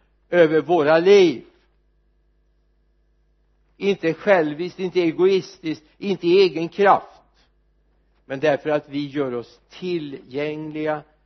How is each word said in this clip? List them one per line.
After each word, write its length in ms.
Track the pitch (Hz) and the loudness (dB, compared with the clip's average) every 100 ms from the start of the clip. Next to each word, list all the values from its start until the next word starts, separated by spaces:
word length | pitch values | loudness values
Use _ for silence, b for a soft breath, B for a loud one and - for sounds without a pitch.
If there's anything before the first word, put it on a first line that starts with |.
| _ _ - | _ _ -4
över 300 | 175 160 156 | 2 4 4
våra 380 | 139 175 147 165 | 0 0 2 2
liv. 460 | 180 202 175 117 - _ _ _ _ _ _ _ _ _ _ _ _ _ _ _ _ _ _ _ _ _ _ - | 6 6 6 0 -12 _ _ _ _ _ _ _ _ _ _ _ _ _ _ _ _ _ _ _ _ _ _ -6
Inte 380 | 196 190 165 | -4 -2 -2
själviskt, 640 | 160 208 190 151 147 175 - | -4 2 2 2 -4 -10 -8
inte 220 | 185 180 | -4 -2
egoistiskt, 840 | 170 156 185 190 - - 160 151 _ b | -2 2 2 2 -2 -14 -12 -12 _ b
inte 280 | 196 180 170 | -8 -4 2
i 140 | 185 | 4
egen 280 | 185 156 165 | 2 0 -8
kraft. 540 | - 196 160 - - _ _ _ _ _ _ _ _ _ _ | 0 2 2 0 -20 _ _ _ _ _ _ _ _ _ _
Men 160 | - 135 | -14 -4
därför 300 | 151 139 151 | -2 -2 -2
att 180 | 151 147 | -4 -4
vi 180 | 139 143 | -10 -8
gör 280 | 139 135 | -6 -6
oss 260 | 120 113 _ _ | -6 -12 _ _
tillgängliga 1300 | - 185 175 147 135 120 131 151 151 156 151 156 151 - _ | -12 -8 -8 -8 -16 -14 -8 -8 -8 -12 -8 -6 -8 -10 _